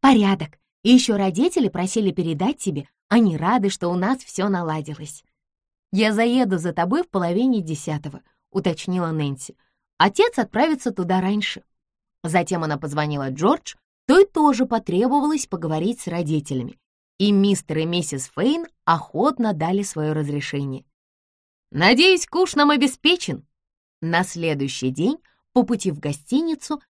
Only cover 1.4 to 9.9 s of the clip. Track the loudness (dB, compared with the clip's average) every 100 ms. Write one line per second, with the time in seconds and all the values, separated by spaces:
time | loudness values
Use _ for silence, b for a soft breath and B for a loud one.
1.4 | 0 2 -2 -2 -2 0 0 -2 -4 0
2.4 | -2 -2 -4 -6 -10 _ _ 4 4 2
3.4 | 0 0 0 -2 -2 0 0 -2 -6 -6
4.4 | -2 -2 -2 -6 -8 -12 -14 -18 _ _
5.4 | _ _ _ _ _ 0 2 2 2 2
6.4 | 2 0 -2 -2 0 0 -2 -2 -2 0
7.4 | 0 0 -2 -8 -6 -8 -8 -16 _ _
8.4 | _ -4 -2 -4 -4 -4 -2 -2 -4 -6
9.4 | -14 -20 _ _ _